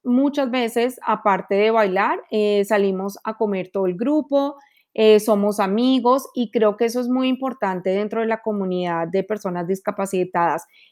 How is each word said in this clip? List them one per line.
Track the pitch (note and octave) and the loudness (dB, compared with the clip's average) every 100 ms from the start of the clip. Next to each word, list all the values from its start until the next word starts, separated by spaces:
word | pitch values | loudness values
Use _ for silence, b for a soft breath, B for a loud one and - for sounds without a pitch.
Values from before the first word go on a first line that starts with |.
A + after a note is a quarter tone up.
muchas | B3+ B3 C#4+ D4 C4 | 0 2 2 0 -2
veces, | B3+ A#3 A#3 B3 - - | -2 -2 -2 -2 -4 -4
aparte | G#3+ G#3 F#3 - G3 | -2 0 0 0 2
de | A3 | 2
bailar, | A3+ G3+ F#3+ A3+ F#4 - | 2 2 2 0 -2 -4
eh, | G#3+ G#3 G3+ G3+ | -2 2 2 2
salimos | G#3 G3 F#3 G3 G3+ | 2 0 -2 -6 -8
a | A3 G#3+ | -8 -4
comer | G#3+ F#3+ F3+ | -2 -2 -4
todo | G3 F#3+ | -2 -2
el | F3+ | 0
grupo, | A#3+ D4+ C#4+ C#4 C#4 D4 b b b | 0 0 0 -2 -2 -6 b b b
eh, | - A3 G#3+ | 2 6 6
somos | G#3+ G3+ G3+ G#3 | 4 2 2 0
amigos | F#3+ G#3+ B3+ C4 A#3+ C4+ - | 0 2 2 2 4 2 0
y | B3 A3+ | -6 -2
creo | A#3 G#3+ G3+ | 2 2 2
que | A#3 | -2
eso | A#3+ | -2
es | A#3+ | -2
muy | B3+ C4 | 0 0
importante | B3+ C4 A#3 G3 F#3 F#3 | -2 -4 -4 -4 -2 -2
dentro | F#3+ G#3 A3+ | -2 -2 -2
de | A3+ | -2
la | A3 | -2
comunidad | A3 G#3 F#3+ F3+ F3 E3 E3+ | -4 -4 -2 -2 -2 -4 -2
de | F#3+ | -2
personas | F#3+ G#3+ F#3+ F3 E3+ | -2 -4 -4 -4 -4
discapacitadas, | F#3+ - G3 G3 F#3 F3+ F3 E3+ D#3+ - b b | -4 -4 -4 -4 -2 -2 0 0 -2 -6 b b